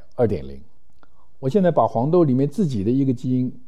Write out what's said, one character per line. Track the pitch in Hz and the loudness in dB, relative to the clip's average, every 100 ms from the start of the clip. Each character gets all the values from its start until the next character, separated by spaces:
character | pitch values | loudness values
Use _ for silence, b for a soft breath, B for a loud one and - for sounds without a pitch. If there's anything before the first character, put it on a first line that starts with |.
| - - | -10 -2
二 | 98 | 0
点 | 82 67 | 0 -6
零， | 69 - - - - b b b - | -12 -12 -14 -14 -14 b b b -8
我 | 135 | -2
现 | 202 | 2
在 | 180 | 4
把 | 156 113 | 4 4
黄 | 117 139 | 2 2
豆 | 175 | 4
里 | 160 | 4
面 | 127 143 | 4 2
自 | - 170 | 0 0
己 | 113 | 0
的 | 98 | 0
一 | 131 135 | 2 2
个 | |
基 | 127 127 127 | 0 0 0
因， | 127 - | -2 -6